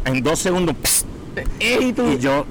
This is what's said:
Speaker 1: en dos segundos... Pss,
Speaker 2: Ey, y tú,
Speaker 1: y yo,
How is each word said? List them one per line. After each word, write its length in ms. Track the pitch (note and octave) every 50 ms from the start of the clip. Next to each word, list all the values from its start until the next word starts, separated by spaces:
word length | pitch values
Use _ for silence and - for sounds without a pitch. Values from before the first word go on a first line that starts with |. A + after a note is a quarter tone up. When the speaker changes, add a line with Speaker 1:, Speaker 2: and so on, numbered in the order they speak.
| -
Speaker 1:
en 180 | C3 C3 C3 A#2+
dos 160 | D3 E3 E3+
segundos... 360 | - F#3 F3 F#3 F#3 E3 C3+ A#2+
Pss, 240 | - - - - - - - - - - - - - - - -
Speaker 2:
Ey, 300 | G3 A3+ B3 - C4 B3+
y 40 | A3+
tú, 180 | - B3 A#3
Speaker 1:
y 60 | C#3+ B2+
yo, 280 | B2 C#3 - D3 - -